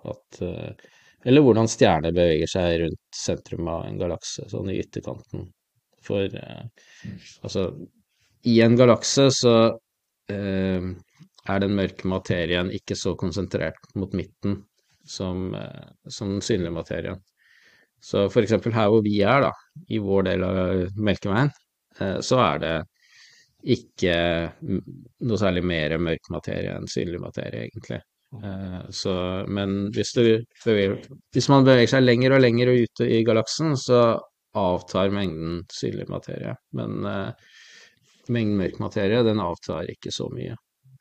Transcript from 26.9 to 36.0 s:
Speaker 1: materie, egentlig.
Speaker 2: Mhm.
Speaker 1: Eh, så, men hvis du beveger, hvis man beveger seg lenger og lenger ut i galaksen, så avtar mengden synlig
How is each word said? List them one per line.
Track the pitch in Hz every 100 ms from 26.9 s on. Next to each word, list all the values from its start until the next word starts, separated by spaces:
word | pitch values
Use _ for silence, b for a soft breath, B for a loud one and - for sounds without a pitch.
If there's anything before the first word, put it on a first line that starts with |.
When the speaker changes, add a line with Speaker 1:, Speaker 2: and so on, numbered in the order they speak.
| - 87 85
Speaker 1:
materie, | - - - 57 57
egentlig. | - - - - _ _
Speaker 2:
Mhm. | 110
Speaker 1:
Eh, | 101 95 95 90 92
så, | - 104 92 90 92 98
men | 101 98 98 101
hvis | 117 104
du | 127 117 110 117 _ 117
beveger, | 104 98 101 - - _
hvis | 131 120
man | 139 131
beveger | 127 117
seg | 135
lenger | 127 120 131 135
og |
lenger | 127 120 123
ut | 123 113 -
i | 120 113
galaksen, | 113 110 110 - 160 135
så | - 123 117 110 - _ _ 110
avtar | 95 87 - 95 98
mengden | 101 95 80 82 87 82
synlig | - - 104